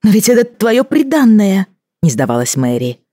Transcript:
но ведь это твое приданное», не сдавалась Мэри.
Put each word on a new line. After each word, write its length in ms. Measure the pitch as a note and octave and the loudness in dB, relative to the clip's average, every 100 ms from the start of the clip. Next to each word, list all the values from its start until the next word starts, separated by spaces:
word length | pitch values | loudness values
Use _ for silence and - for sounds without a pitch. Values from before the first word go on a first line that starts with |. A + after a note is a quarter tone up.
но 60 | G#3+ | 2
ведь 180 | G#3+ G#3+ | 2 2
это 160 | A#3+ | 0
твое 400 | A#3+ _ A3+ A#3 | 0 _ -2 0
приданное», 800 | C4+ D4 C4+ D#4 B3+ A3 G3+ F#3+ F#3+ _ _ _ | 0 -2 -2 0 2 4 2 0 -4 _ _ _
не 100 | E3 | -4
сдавалась 440 | A#2 B2+ A#2+ A#2+ | -2 -2 -2 -4
Мэри. 460 | - B2+ B2 B2 B2 _ | -4 -4 -4 -6 -10 _